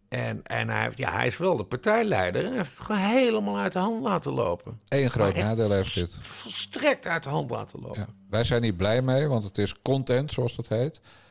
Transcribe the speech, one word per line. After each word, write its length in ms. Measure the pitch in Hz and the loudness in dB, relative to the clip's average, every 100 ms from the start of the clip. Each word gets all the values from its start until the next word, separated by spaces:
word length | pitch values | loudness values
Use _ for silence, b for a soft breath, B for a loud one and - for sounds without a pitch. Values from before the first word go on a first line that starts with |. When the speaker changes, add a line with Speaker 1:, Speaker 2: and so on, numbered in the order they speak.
| _ | _
Speaker 1:
En, 340 | 123 117 107 | -6 -6 -6
en 260 | - 117 113 | -6 -6 -2
hij 120 | 110 | -2
heeft, 160 | 117 120 | -2 -2
ja, 140 | 131 | -2
hij 160 | 90 123 | 0 0
is 100 | - | 0
wel 200 | 180 143 | 0 0
de 60 | |
partijleider 800 | 98 127 214 220 220 127 90 104 | -2 -4 0 2 2 2 2 0
en 60 | 175 | -2
hij 100 | 254 | -4
heeft 120 | 165 | -6
het 80 | - - | -8 -4
gewoon 160 | 214 | 0
helemaal 560 | 196 247 247 220 202 202 | 2 4 4 2 0 -2
uit 140 | 196 | -2
de 60 | 185 | 0
hand 240 | 196 226 | 0 0
laten 280 | 247 180 143 | -2 -2 -2
lopen. 480 | 131 110 87 - 113 - | 0 0 -2 -6 -16 -2
Speaker 2:
Eén 220 | 139 131 | 2 2
groot 160 | 117 104 | 4 2
Speaker 1:
Maar 80 | 90 | 2
echt 100 | 101 | 2
Speaker 2:
nadeel 260 | 113 107 | 2 4
heeft 220 | 101 95 | 2 2
Speaker 1:
volst-, 220 | - 87 - | 0 0 -6
Speaker 2:
dit. 100 | - | -10
Speaker 1:
volstrekt 800 | - - - - - 285 277 - | -10 -6 -6 -6 -2 0 0 -2
uit 160 | 165 | -4
de 60 | 139 | -2
hand 200 | 156 139 | -2 -2
laten 300 | 117 107 - | -6 -8 -12
lopen. 200 | - - | -10 -8
Speaker 2:
Ja. 60 | 98 - - | -10 -12 -4
Wij 140 | 107 | 0
zijn 180 | 117 120 | 2 4
niet 160 | 117 87 | 2 2
blij 240 | 98 117 | 2 2
mee, 260 | 131 131 151 | 4 2 2
want 160 | 123 | 0
het 140 | 104 - | 0 0
is 240 | 101 - | -2 0
content, 500 | - 135 131 123 151 | 0 0 2 0 0
zoals 240 | - 123 - | -2 -2 -4
dat 120 | 123 | -4
heet. 340 | 110 135 - B B B | -2 -2 -6 B B B